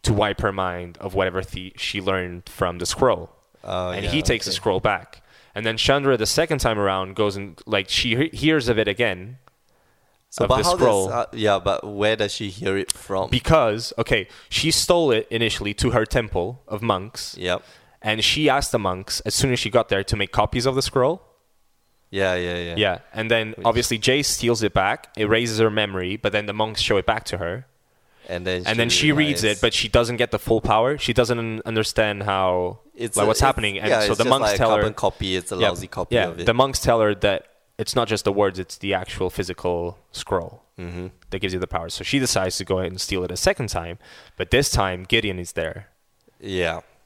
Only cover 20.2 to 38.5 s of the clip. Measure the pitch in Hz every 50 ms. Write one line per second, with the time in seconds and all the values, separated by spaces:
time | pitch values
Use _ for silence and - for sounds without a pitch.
20.2 | 98 95 - - 104 - - 127 117 131 127 131 135 - - 135 127 139 170 190
21.2 | - _ _ _ _ _ _ _ _ _ _ _ _ _ _ _ _ _ - 95
22.2 | 98 95 90 90 87 87 87 87 87 85 85 104 104 98 90 - - - - 110
23.2 | 110 113 117 113 113 110 110 - 95 117 113 120 117 - 120 110 - - 127 147
24.2 | 139 - - - - 117 120 107 110 101 - 101 92 98 117 - - - _ -
25.2 | 110 104 110 113 120 117 110 107 113 110 104 110 107 101 95 92 90 90 98 -
26.2 | - 104 98 104 104 104 101 107 110 110 107 - - - 107 98 92 - 110 110
27.2 | - - - 95 87 85 90 117 127 _ _ _ _ _ _ _ _ _ _ _
28.2 | _ - 90 87 90 92 90 90 90 113 113 113 117 117 - - 147 151 151 147
29.2 | 151 147 143 - 110 107 104 104 - 117 - - - 110 - 120 120 113 120 113
30.2 | 120 - - 104 - - 113 110 - - 107 110 113 131 147 143 - - 113 127
31.2 | 120 110 123 117 113 113 110 110 - - 113 110 110 - - - 110 107 104 101
32.2 | 98 104 98 95 95 92 90 90 90 90 98 - _ _ _ - 120 113 - 110
33.2 | 101 107 110 - 143 135 131 - 110 104 98 98 107 107 123 113 107 101 98 -
34.2 | 117 123 131 135 117 107 101 98 123 113 110 107 104 107 104 - - 98 - -
35.2 | 98 95 92 92 87 - 104 90 90 98 90 90 92 92 - 101 90 - 120 117
36.2 | 98 87 82 85 87 110 113 123 131 135 131 - - - 120 113 110 107 104 98
37.2 | - 104 95 80 - _ _ _ _ _ _ - 107 - - 127 117 107 110 101
38.2 | - 107 98 101 104 95